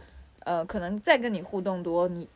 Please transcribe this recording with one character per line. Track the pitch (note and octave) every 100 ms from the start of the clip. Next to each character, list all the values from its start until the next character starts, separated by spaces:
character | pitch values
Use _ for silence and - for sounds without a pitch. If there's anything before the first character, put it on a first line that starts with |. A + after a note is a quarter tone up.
| - - - -
呃， | - E3+
可 | F#3 G#3
能 | F3 G#3
再 | E4 D4
跟 | A#3+
你 | F#3+
互 | E3+ G3+
动 | F#3 F#3
多， | F3 E3+ F3+
你， | F3 D#3+